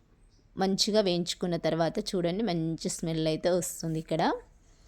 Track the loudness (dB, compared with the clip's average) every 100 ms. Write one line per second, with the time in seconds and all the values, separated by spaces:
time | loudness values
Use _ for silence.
0 | _ _ -20 _ _ -2 0 2 2 4
1 | 4 2 -2 -4 -2 0 0 2 0 -2
2 | -4 -2 0 0 0 0 0 -2 -4 -4
3 | -2 0 0 0 2 2 0 -4 -4 -4
4 | -2 0 2 0 -6 -20 -20 -20